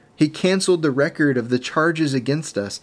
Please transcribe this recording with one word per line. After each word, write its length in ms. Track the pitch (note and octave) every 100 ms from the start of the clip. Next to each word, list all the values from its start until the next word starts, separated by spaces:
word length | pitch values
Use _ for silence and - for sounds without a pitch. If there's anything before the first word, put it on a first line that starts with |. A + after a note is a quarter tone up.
| _ -
He 120 | D3+
canceled 540 | - F3+ F#3+ F#3+ F3
the 100 | D#3
record 460 | C3 C#3 - D3 B2
of 100 | A#2
the 120 | B2
charges 540 | - D#3+ D#3+ D#3+ D3+
against 440 | C3+ A#2 D3 D3+ -
us 240 | G2+ -